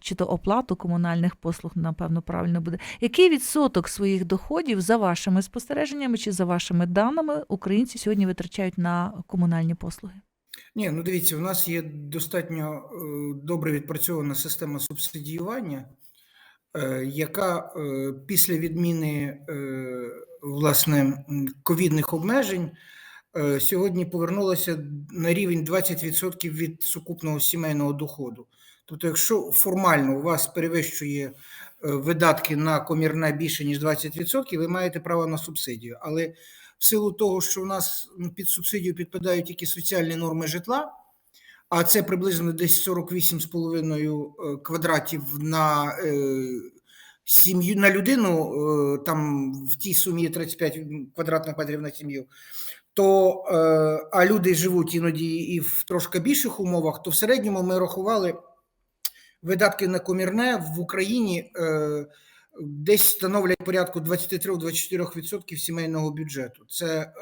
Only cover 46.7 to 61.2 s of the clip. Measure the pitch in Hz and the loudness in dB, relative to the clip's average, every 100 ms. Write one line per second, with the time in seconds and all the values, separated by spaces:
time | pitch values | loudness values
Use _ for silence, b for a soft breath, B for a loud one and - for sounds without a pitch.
46.7 | - B B B B - - 180 180 175 | -18 B B B B 2 4 6 4 4
47.7 | 202 196 190 196 269 208 165 147 131 151 | 6 6 6 4 4 4 4 2 0 2
48.7 | 151 143 143 143 156 151 143 135 135 135 | 2 2 0 0 0 2 0 -2 -4 -4
49.7 | - 202 175 190 170 165 170 165 - 160 | -4 0 0 2 0 0 -2 -6 -2 -2
50.7 | 160 151 151 131 - 160 160 156 156 151 | -2 -8 -10 -10 -6 -2 0 -2 -4 -4
51.7 | 151 151 - 151 139 131 B B B B | -6 -8 -10 -10 -10 -12 B B B B
52.7 | B _ - 196 196 185 190 190 175 160 | B _ 4 6 8 6 4 0 4 6
53.7 | 156 156 156 - 190 180 214 180 160 180 | 6 4 2 0 4 6 6 4 4 4
54.7 | 180 160 170 170 156 165 165 170 175 - | 2 2 0 0 0 -2 -2 -2 -2 -2
55.7 | - - 180 - 185 165 285 233 - 185 | -2 -2 -2 -2 0 2 2 0 -2 0
56.7 | 175 160 151 185 156 214 254 208 190 180 | 2 0 -2 -2 0 4 2 2 0 2
57.7 | 185 180 180 190 226 180 - - _ _ | 2 0 -2 0 0 0 -4 -10 _ _
58.7 | _ _ _ - B B B 165 185 202 | _ _ _ -10 B B B -2 4 4
59.7 | 202 185 185 - 185 185 214 247 226 160 | 4 0 0 0 0 0 2 2 0 -2
60.7 | 160 170 190 196 247 | -6 -4 -2 0 2